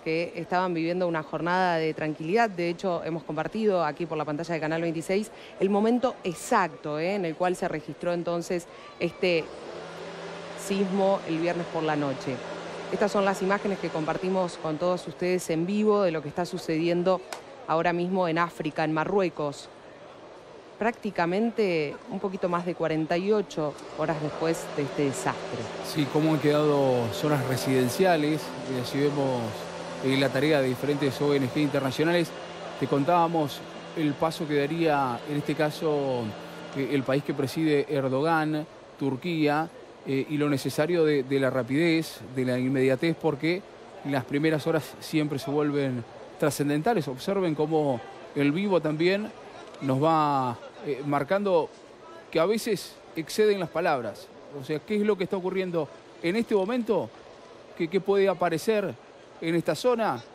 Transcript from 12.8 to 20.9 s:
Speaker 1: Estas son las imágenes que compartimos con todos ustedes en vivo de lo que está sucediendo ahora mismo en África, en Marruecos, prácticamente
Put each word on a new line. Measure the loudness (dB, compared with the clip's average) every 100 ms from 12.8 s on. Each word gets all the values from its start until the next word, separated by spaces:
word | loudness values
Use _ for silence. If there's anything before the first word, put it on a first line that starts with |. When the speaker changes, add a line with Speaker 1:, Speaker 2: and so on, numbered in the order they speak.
| -6
Speaker 1:
Estas | 0 2
son | 4
las | 2 2
imágenes | 0 2 0 -2
que | -4
compartimos | -2 -2 -2 0 0 0 -4
con | -6 -2
todos | 0 -2 -6
ustedes | -4 0 0 0
en | 0 2
vivo | 2 4 4
de | 4
lo | 0
que | -4
está | -4 -4
sucediendo | -4 -2 0 2 4 4 2 -2 -12 -14 -14 -2
ahora | 2 2
mismo | 0 0 2 2
en | 2
África, | 0 -2 -4 -2
en | 0
Marruecos, | 0 2 2 2 0 -6 -6 -14 -20 -20 -20 -20 -20 -20 -20 -20 -20 -20 -2
prácticamente | -2